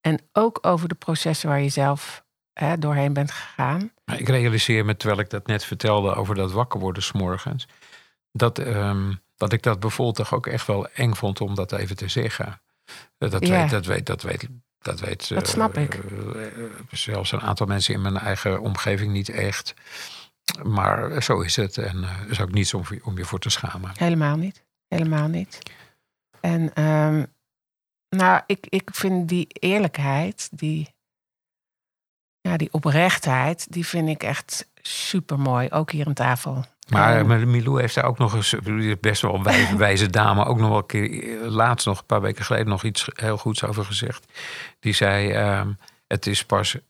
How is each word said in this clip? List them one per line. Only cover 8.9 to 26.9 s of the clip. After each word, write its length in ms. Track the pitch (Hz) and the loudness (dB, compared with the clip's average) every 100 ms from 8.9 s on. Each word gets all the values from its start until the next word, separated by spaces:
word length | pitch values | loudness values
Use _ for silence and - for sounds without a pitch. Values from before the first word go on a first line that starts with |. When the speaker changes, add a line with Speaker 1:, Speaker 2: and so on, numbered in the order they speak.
| 98 98 98 _ _ | 0 -2 -4 _ _
Speaker 2:
dat 160 | 92 | 0
ik 100 | 113 | 2
dat 180 | - 104 | 2 0
bijvoorbeeld 360 | 110 - 123 107 | -2 0 -2 0
toch 180 | 110 | -2
ook 120 | - 123 | -2 -2
echt 200 | 120 - | -6 -2
wel 220 | 101 95 | -2 -2
eng 240 | - 120 | 0 0
vond 260 | 107 104 95 | 0 -2 -2
om 140 | 101 | -4
dat 180 | 101 90 | -4 -4
even 240 | 101 98 98 | -4 -4 -6
te 120 | 98 | -4
zeggen. 520 | - 110 - - 101 _ _ _ - - _ | -2 -2 -4 -8 -10 _ _ _ -20 -20 _
Eh, 120 | - | -4
dat 160 | 98 180 | 0 2
Speaker 1:
Ja. 140 | 185 | 4
Speaker 2:
weet, 100 | 160 | 4
dat 160 | 110 90 | 0 0
weet, 200 | 98 - | -4 -2
dat 160 | 98 | -6
weet, 240 | - - 120 - _ _ | -4 -6 -8 -14 _ _
dat 220 | - 92 | -8 -6
weet, 280 | 95 98 - | -6 -8 -4
Speaker 1:
Dat 140 | 113 | -4
Speaker 2:
eh, 60 | - | -2
Speaker 1:
snap 280 | - 220 - | 0 0 0
ik. 180 | 143 | -2
Speaker 2:
eh, 460 | - 98 101 101 107 107 107 117 104 - | -4 -8 -8 -8 -8 -10 -12 -14 -14 -12
zelfs 420 | - - 101 101 | -8 -4 -4 -2
een 80 | 107 | -2
aantal 260 | 107 104 101 | -2 0 2
mensen 280 | 101 95 | 2 0
in 60 | 101 | 0
mijn 160 | 98 98 | 0 -2
eigen 420 | 101 98 - 92 | -2 -2 0 0
omgeving 520 | 104 92 - 101 104 | -2 -2 -2 0 0
niet 160 | 101 98 | -2 -2
echt. 460 | - 101 - - - - - - - - _ - - | -2 -2 -4 -8 -14 -18 -16 -16 -16 -20 _ -8 -6
Maar 600 | - 104 98 101 110 - | -2 2 4 2 0 -2
zo 180 | - 104 | 0 0
is 160 | 85 - | 0 0
het 220 | 101 - | -2 -2
en, 240 | 107 92 | -6 -4
eh, 60 | 90 92 | -6 -6
er 60 | 104 | -6
is 100 | 117 | -4
ook 120 | 92 | 0
niets 220 | 98 95 | 0 0
om, 100 | 107 85 - | -2 -6 -8
om 140 | - 92 | -8 -6
je 60 | |
voor 140 | 87 90 | -6 -6
te 120 | - | -4
schamen. 400 | - - 92 92 95 | -4 -4 -8 -10 -2
Speaker 1:
Helemaal 400 | 170 170 147 151 | 0 2 2 0
niet. 260 | 180 - _ _ _ | -2 -6 _ _ _
Helemaal 400 | 175 160 156 151 | -2 0 2 0
niet. 300 | 170 190 - - - - _ _ _ _ _ | -2 -6 -12 -20 -20 -20 _ _ _ _ _
En, 340 | 175 165 160 | -2 0 0
ehm, 500 | - 151 | 0 2